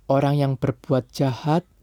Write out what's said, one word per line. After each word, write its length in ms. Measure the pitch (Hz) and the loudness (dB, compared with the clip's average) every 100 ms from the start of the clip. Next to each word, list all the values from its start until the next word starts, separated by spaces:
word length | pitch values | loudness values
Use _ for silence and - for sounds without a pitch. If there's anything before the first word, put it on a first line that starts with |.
| - | -2
Orang 320 | 139 143 147 | 0 2 2
yang 160 | 139 131 | 0 0
berbuat 560 | - - - 131 - | -4 -4 -2 -2 -2
jahat 560 | - 135 120 151 165 - _ | -4 -2 -2 -2 -2 -2 _